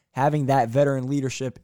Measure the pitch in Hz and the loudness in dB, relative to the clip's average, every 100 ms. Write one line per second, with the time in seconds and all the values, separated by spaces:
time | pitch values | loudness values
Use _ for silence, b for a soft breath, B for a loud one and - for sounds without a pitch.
0 | b - 143 151 135 135 117 127 143 135 | b -2 0 0 2 2 2 2 2 0
1 | 127 143 131 - 131 - | -2 -4 -4 -6 -8 -10